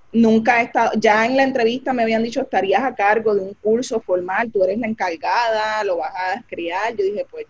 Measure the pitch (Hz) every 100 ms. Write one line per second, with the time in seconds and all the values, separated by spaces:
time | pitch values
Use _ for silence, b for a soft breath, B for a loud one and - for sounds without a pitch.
0 | - 226 226 220 226 240 240 269 320 220
1 | 220 214 226 262 269 254 226 247 277 254
2 | 226 226 233 247 262 202 190 180 254 -
3 | 202 214 220 202 190 208 208 226 254 226
4 | - 180 180 190 233 214 185 208 226 220
5 | 185 165 175 196 240 220 214 214 202 175
6 | 160 185 185 202 - 175 170 175 220 220
7 | 196 208 180 160 151